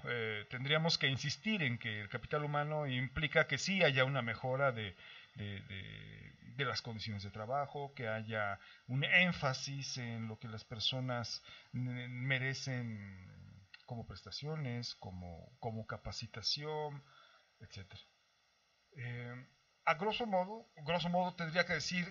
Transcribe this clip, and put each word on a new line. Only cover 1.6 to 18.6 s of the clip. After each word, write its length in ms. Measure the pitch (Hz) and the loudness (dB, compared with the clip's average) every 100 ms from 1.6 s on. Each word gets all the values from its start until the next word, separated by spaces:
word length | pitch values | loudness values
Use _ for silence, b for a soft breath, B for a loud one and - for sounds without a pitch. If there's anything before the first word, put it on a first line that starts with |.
en 160 | 139 117 | 2 2
que 240 | 113 107 | -2 -4
el 80 | 104 | -4
capital 340 | 123 - 151 | -6 0 0
humano 420 | 147 147 147 151 147 | 2 0 2 0 2
implica 600 | 127 127 - 156 160 151 | 0 0 0 4 6 6
que 100 | 135 | 2
sí 260 | - 190 | 2 6
haya 220 | 160 135 | 8 8
una 160 | 131 139 | 6 4
mejora 520 | 117 107 127 131 139 | 0 -2 0 4 4
de, 220 | 113 104 - B B B | 4 -4 -6 B B B
de, 260 | - 104 98 | -8 -6 -6
de, 760 | 101 95 107 104 52 101 - - - 120 | -8 -10 -10 -12 -14 -14 -16 -18 -12 -2
de 80 | 127 | 0
las 160 | 104 | 0
condiciones 400 | 123 110 113 101 | -4 -6 -4 -4
de 80 | 98 | -4
trabajo, 640 | 107 107 143 139 143 139 | -6 -2 0 0 -4 -8
que 140 | - 113 | -4 -2
haya 500 | 110 107 110 104 98 B B - | -2 -2 0 0 -2 B B -2
un 160 | 127 | 0
énfasis 920 | 175 185 180 170 139 127 - 139 131 131 | 6 8 8 6 2 2 -4 -4 -4 -4
en 320 | 120 113 113 | -4 -4 -4
lo 100 | 110 | -6
que 100 | 117 | -8
las 160 | 110 | -10
personas 800 | - 113 - 131 127 120 110 - B B B | -8 -2 0 0 0 0 -2 -6 B B B
ne-, 360 | 123 127 123 123 | -4 -2 -4 -6
merecen 1160 | 123 131 131 131 131 135 127 120 107 101 95 95 95 95 98 98 - - | -4 0 2 2 0 -2 -2 -2 -6 -8 -14 -16 -16 -18 -18 -20 -20 -10
como 200 | 120 113 | -8 -8
prestaciones, 880 | 98 98 - 143 156 131 120 117 - | -12 -10 -6 -4 -2 -2 -2 -4 -8
como, 540 | 104 92 87 82 85 - | -8 -8 -8 -10 -14 -8
como 260 | 117 110 107 | -6 -6 -6
capacitación, 1160 | 110 110 - 113 117 101 131 151 151 151 143 B B B B B _ | -6 -6 -8 -8 -6 -2 -2 -2 -2 -2 -6 B B B B B _
etcétera. 420 | 104 - 90 98 - _ _ _ _ _ | -16 -14 -14 -16 -20 _ _ _ _ _